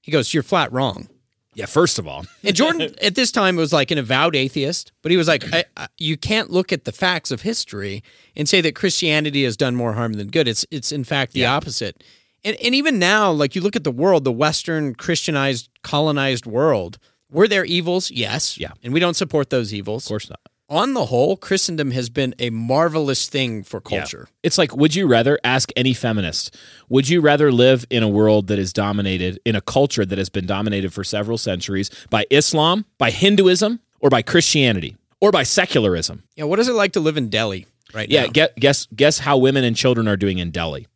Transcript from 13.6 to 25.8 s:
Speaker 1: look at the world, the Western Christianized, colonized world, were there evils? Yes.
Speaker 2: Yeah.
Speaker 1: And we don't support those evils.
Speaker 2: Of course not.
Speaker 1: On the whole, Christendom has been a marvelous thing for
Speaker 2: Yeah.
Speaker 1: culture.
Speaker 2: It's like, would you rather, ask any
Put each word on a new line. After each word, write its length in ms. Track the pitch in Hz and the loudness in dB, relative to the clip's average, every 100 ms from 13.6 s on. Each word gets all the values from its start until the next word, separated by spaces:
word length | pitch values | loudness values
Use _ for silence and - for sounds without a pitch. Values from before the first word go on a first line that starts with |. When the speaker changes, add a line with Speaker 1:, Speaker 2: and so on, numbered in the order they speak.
Speaker 1:
look 160 | 196 208 | -2 -2
at 80 | |
the 60 | 151 | -4
world, 320 | 123 180 175 | 0 4 4
the 80 | 135 | 2
Western 640 | 117 151 156 - 160 147 | 0 0 -2 -4 -4 -4
Christianized, 720 | 117 - 160 - 147 139 123 - _ | -6 -4 -2 -2 -2 -2 -2 -8 _
colonized 640 | - 147 156 143 135 123 117 | -4 0 0 0 0 -2 -4
world, 500 | 113 156 117 85 - _ _ _ | 0 2 0 -2 -12 _ _ _
were 160 | 143 220 | 2 2
there 200 | 202 180 | 2 0
evils? 440 | 175 170 180 - | -2 0 -2 -4
Yes. 460 | 123 107 117 - - | -4 -4 -2 -4 -6
Speaker 2:
Yeah. 140 | 76 - | -12 -12
Speaker 1:
And 120 | 120 | -4
we 40 | 147 | 0
don't 120 | 175 | 0
support 360 | 170 170 156 139 | -2 -2 -2 0
those 240 | 127 107 | -2 -2
evils. 320 | 104 98 107 - | -8 -8 -8 -6
Speaker 2:
Of 20 | |
course 220 | 107 - | -8 -8
not. 100 | - _ _ _ | -18 _ _ _
Speaker 1:
On 240 | 151 247 | 0 0
the 100 | 262 123 | 0 0
whole, 300 | 123 147 196 | 2 2 0
Christendom 540 | - 190 - 165 139 | -2 -2 -2 -4 -2
has 180 | 127 117 | -4 -4
been 260 | 123 131 - | -2 -4 -2
a 100 | 123 | -6
marvelous 800 | 113 117 135 165 156 143 131 - | -4 0 2 2 0 -2 -2 -2
thing 340 | 143 127 110 | -2 -2 -4
for 200 | 95 92 - | -10 -12 -6
Speaker 2:
Yeah. 80 | 101 | -6
Speaker 1:
culture. 300 | 71 57 - _ | -6 -12 -18 _
Speaker 2:
It's 140 | - - | -2 0
like, 180 | 160 | 0
would 200 | 131 151 | 2 2
you 120 | 156 180 | 4 4
rather, 320 | 117 120 147 | 4 4 2
ask 260 | 120 131 - | 2 0 0
any 160 | - | 0